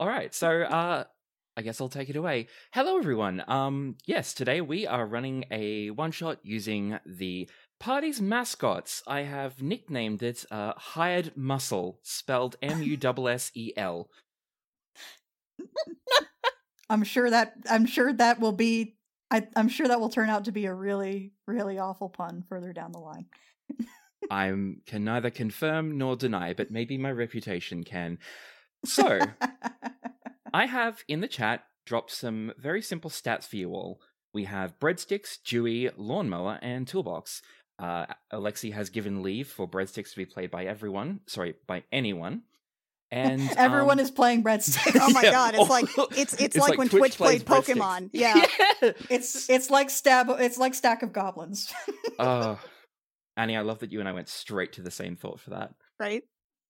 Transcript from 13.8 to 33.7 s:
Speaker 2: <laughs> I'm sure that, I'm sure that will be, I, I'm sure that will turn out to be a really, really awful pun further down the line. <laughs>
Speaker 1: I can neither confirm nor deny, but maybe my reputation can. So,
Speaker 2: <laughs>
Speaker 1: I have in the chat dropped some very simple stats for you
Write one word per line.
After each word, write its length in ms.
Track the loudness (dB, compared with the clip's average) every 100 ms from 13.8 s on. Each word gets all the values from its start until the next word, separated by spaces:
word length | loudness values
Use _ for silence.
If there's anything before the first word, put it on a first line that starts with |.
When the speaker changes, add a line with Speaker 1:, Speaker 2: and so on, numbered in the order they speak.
| -4 -6 -10 _ _ _ _ _ _ _ _ -20 -20 -20 _ _ _ -20
Speaker 2:
<laughs> 1300 | -10 -8 -8 -10 2 2 2 _ -4 -4 _ _ -2
I'm 140 | 0 2
sure 240 | 2 4
that, 240 | 4 4 -2 2
I'm 160 | 4 4
sure 260 | 4 2
that 300 | 6 4 4
will 100 | 2
be, 460 | 2 2 2 0 -8 _ _ _
I, 160 | 0 0 2
I'm 140 | 2
sure 180 | 4 2
that 140 | 4
will 80 | 2
turn 200 | 0 2
out 140 | 0 -2
to 60 |
be 140 | -4 -4
a 80 |
really, 580 | -2 -2 -2 -2 -6 -10 -14 -6
really 320 | -4 -2 -4
awful 300 | -6 -6 -10
pun 340 | -8 -8 -10 -10
further 240 | -10 -10
down 180 | -12 -12
the 80 | -14
line. 260 | -16 -16 -18
<laughs> 540 | _ _ _ -12 -10 -10 -14 _ _ -4
Speaker 1:
I 160 | -2 0 0 -4 -8 -10
can 180 | -6 -2
neither 240 | -2 -2
confirm 680 | -4 -6 -2 -2 0 -2 -2
nor 180 | -2 0
deny, 380 | -2 -2 -2
but 160 | -4 -4
maybe 260 | -4 -4 -4
my 140 | -4
reputation 720 | -4 -4 -6 -6 -6 -6 -10
can. 360 | -8 -8 -6 -8 -12 -20 -20 -20 _ _ -2
So, 320 | 4 4 4 0 -2 -6 -6 -12 -10 -14
Speaker 2:
<laughs> 640 | -14 -16 -16 -20 -20 -4
Speaker 1:
I 120 | -2 0
have 380 | -2 -4 -4 -6
in 140 | -6
the 60 | -4
chat 360 | -2 -2 -2 -8 _ -4
dropped 260 | -4 -4
some 400 | -8 -6 -6 -8 -8
very 240 | -6 -4
simple 280 | -6 -10 -10
stats 360 | -8 -4 -4 -6
for 100 | -8
you 160 | -6